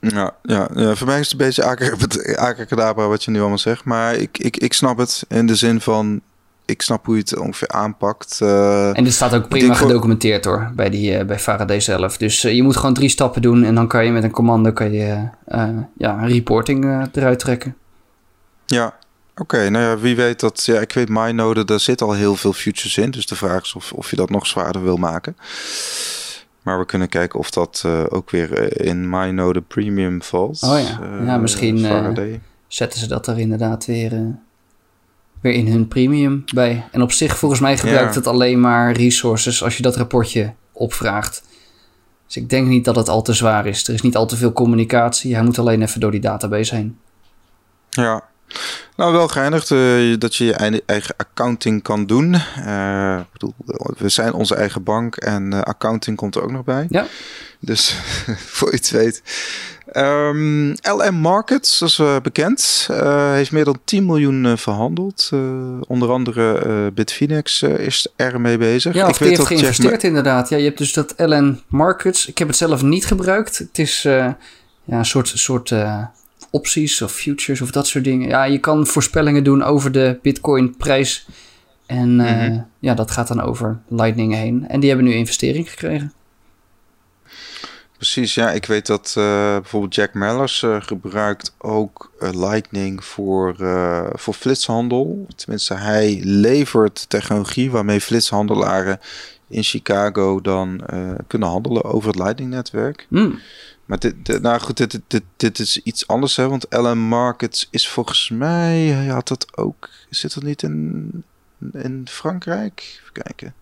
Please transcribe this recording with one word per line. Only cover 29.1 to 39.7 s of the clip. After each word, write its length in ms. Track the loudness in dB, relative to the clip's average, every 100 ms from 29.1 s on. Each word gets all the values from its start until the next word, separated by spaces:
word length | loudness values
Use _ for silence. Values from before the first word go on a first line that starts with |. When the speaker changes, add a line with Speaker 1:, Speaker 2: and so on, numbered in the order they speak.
| -2 -2 0 0 0
Speaker 1:
Premium 600 | -2 -4 -2 -2 -2 -4
valt. 400 | -4 -2 -2 -2
Speaker 2:
Oh 160 | 0 0
ja. 200 | 0 -6 -10 -6 -2
Ja, 80 | 0
Speaker 1:
Eh, 40 |
Speaker 2:
misschien, 360 | 0 0 0 2 2
eh, 60 |
Speaker 1:
Faraday. 500 | 2 0 -2 -4 -8 -14 _ _
Speaker 2:
zetten 320 | -6 -4 -4
ze 80 | -4
dat 200 | -4 -4
er 120 | -2
inderdaad 460 | 0 0 -2 -4 -4
weer, 280 | -4 -2
eh, 60 | -4 -4 -6 _ _ _ _ _ _ _ _ _ -4
weer 120 | 0
in 140 | 2 2
hun 200 | 2 2
premium 560 | 2 2 4 2 0 -2
bij. 320 | 0 2 0 -4
En 100 | 0
op 100 | 2
zich, 260 | 2 0 0
volgens 240 | 0 2
mij 160 | 2 2
gebruikt 360 | 2 4 2
Speaker 1:
Ja. 60 | 0
Speaker 2:
het 80 | 0
alleen 320 | 2 4 4
maar 320 | 4 4 2
resources 720 | 4 4 4 2 0 0 -2
als 140 | -2